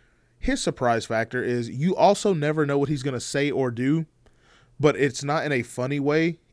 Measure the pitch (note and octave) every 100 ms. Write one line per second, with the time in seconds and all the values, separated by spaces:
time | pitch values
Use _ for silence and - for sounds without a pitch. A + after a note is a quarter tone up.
0 | _ _ _ _ - C4+ - - B2 A2+
1 | - A2+ A#2 B2 A2+ B2 A#2 B2 E3+ -
2 | F3+ G3+ G#3 E3 D3 D#3 C#3+ C#3+ C#3+ D3
3 | C#3 B2 - C#3 C#3+ G#2+ B2+ A#2 C3 D#3+
4 | D#3 _ _ _ _ _ _ - D3 A2+
5 | C#3 A#2 C#3 D3+ C#3+ C3+ A#2+ - C3 C#3+
6 | C#3 D#3 E3 D#3+ _